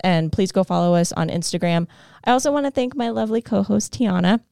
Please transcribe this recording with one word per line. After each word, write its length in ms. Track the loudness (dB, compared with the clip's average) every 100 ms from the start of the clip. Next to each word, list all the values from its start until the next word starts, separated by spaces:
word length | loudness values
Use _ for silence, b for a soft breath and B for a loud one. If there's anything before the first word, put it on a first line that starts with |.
and 260 | 0 2 0
please 220 | 0 0
go 140 | 0 0
follow 280 | 2 2 2
us 180 | 2
on 160 | -2 -2
Instagram. 580 | -2 -4 -2 0 0 -2 b b b 0
I 60 |
also 200 | 0 2
wanna 180 | 0 0
thank 240 | -2 -4 -2
my 120 | -4
lovely 300 | -2 -2 -2
co-host, 520 | -2 -2 0 -2 -2 -2
Tiana. 440 | 0 2 2 2 _